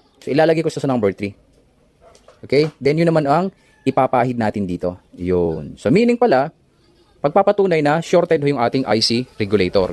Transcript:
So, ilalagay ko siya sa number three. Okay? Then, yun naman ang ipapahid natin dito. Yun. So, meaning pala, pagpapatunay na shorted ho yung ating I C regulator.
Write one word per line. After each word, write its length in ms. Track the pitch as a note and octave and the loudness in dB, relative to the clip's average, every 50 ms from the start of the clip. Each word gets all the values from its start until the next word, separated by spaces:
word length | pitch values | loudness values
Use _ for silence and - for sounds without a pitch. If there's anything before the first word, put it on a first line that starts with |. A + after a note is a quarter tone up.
| _ _ _ _ | _ _ _ _
So, 80 | - C3+ | -10 -4
ilalagay 320 | B2+ D#3 D#3 D#3+ E3 E3 | 0 2 2 2 2 0
ko 80 | D#3 D#3 | -2 -4
siya 160 | - C#3+ - | -6 -4 -4
sa 60 | C#3 B2+ | -2 -2
number 160 | A#2+ G#2 G2 F#2 | 0 0 -2 -2
three. 160 | - G#2 G2+ G#2 - _ _ _ _ _ _ _ _ _ _ _ _ _ - - _ _ - _ _ - | -2 -6 -8 -10 -12 _ _ _ _ _ _ _ _ _ _ _ _ _ -20 -20 _ _ -20 _ _ -8
Okay? 240 | - B2+ C#3+ D#3 D#3 - | -2 0 0 0 0 -4
Then, 240 | _ B2+ C#3+ D3+ D#3+ | _ -2 0 0 2
yun 80 | E3+ E3 | 2 2
naman 160 | D#3+ D#3+ C#3+ | 2 2 2
ang 240 | C#3 D3 E3+ F#3+ F#3+ - _ _ _ _ _ | 2 0 0 0 -4 -8 _ _ _ _ _
ipapahid 560 | _ C3+ - C#3 C3 - - B2 A#2 C3 A#2+ | _ -2 0 0 0 2 0 0 0 0 -2
natin 320 | A#2 A2 G#2 - G#2 G2 F2+ | -2 -2 -2 -2 -4 -4 -4
dito. 320 | F2 E2+ - F2+ F2+ - _ _ - | -4 -4 -4 -6 -6 -8 _ _ -14
Yun. 580 | - F2 F2+ F2+ F2 F2 E2 D#2+ D#2 D2 - - - | -8 -4 -2 0 0 0 0 -2 -6 -8 -12 -16 -6
So, 80 | - G#2+ | 0 2
meaning 260 | C#3+ G#3 A#3+ A#3+ A#3+ | 2 4 4 2 2
pala, 380 | A#3 A#3+ A#3+ C3+ B2+ C#3+ D#3+ - _ _ _ _ _ _ _ _ _ _ _ _ _ | 2 2 2 2 2 0 -2 -6 _ _ _ _ _ _ _ _ _ _ _ _ _
pagpapatunay 600 | - D3 - G3+ G3 G3 G3+ G3+ F#3+ F#3+ E3 D#3 | -6 0 0 2 2 2 2 2 2 2 2 2
na 240 | D3 D3 D3+ E3 E3 | 2 2 0 0 0
shorted 320 | - F#3+ F3 F3 - E3 | 0 2 2 2 2 0
ho 80 | D3 C#3+ | 0 0
yung 160 | C#3+ C#3+ A#2+ | -2 0 0
ating 240 | A#2 A#2 - C3 C3 | 0 0 0 -2 -2
I 160 | - A2+ A2+ | 0 0 0
C 240 | - - A#2 A#2+ B2+ - - | 0 0 0 -2 -2 -6 -6
regulator. 540 | - G#2+ G2 G#2+ G2 F#2 F2+ - G2 F#2 F2 | -6 -2 0 0 0 0 2 2 0 0 0